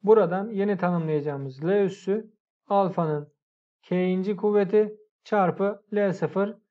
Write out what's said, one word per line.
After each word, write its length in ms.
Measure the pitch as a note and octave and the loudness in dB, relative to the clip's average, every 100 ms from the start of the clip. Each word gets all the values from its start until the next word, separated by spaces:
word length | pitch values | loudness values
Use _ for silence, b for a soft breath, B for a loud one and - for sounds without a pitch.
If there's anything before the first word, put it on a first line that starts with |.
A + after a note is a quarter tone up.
Buradan 460 | G3 A3 F3 F#3 G#3+ | 6 4 6 0 -6
yeni 280 | G3+ G3+ G3 | -4 -2 0
tanımlayacağımız 880 | F3+ F3 D#3+ D3+ C#3+ C#3+ C3+ C3 D#3+ | 0 0 0 -2 -2 -6 -8 -8 -2
L 180 | G3+ G3 | 0 0
üssü 460 | F#3 - G#3 A3 _ _ _ _ | -4 -4 -4 -6 _ _ _ _
alfanın 680 | G3+ F#3+ - E3 D3+ D3 _ _ _ _ _ | 0 0 0 -2 -2 -6 _ _ _ _ _
K'inci 540 | _ F3+ F3+ F#3 F#3+ G3 | _ -2 0 0 -2 -2
kuvveti 640 | G#3 G#3 F#3+ G#3+ G#3+ G#3+ _ _ | 0 2 2 2 0 -4 _ _
çarpı 600 | - G#3 F#3 E3 G3 G3+ _ | -4 0 2 0 -2 -4 _
L 200 | G#3 G3+ | -2 0
sıfır 440 | F#3 D#3 F#3+ G3+ A3 _ | 0 -4 -2 -4 -4 _